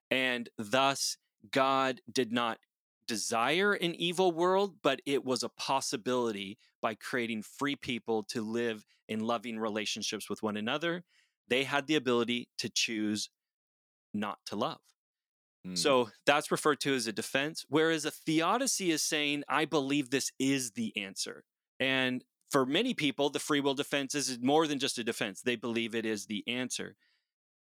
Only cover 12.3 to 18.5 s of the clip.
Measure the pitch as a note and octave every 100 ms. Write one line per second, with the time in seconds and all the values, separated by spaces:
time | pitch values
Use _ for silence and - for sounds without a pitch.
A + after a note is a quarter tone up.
12.3 | A#2+ B2 - A2 - - A2 G#2+ G#2 -
13.3 | _ _ _ _ _ _ _ _ G#2 G#2
14.3 | - - G#2 C#3+ - _ _ _ _ _
15.3 | _ _ _ F#2 - D3 C3 A2+ - -
16.3 | D3 - E3 D#3 C3+ C#3+ C3+ A2+ G#2 -
17.3 | C3+ D3+ D#3+ - D3 D#3+ D#3+ D3 - -
18.3 | D#3 E3+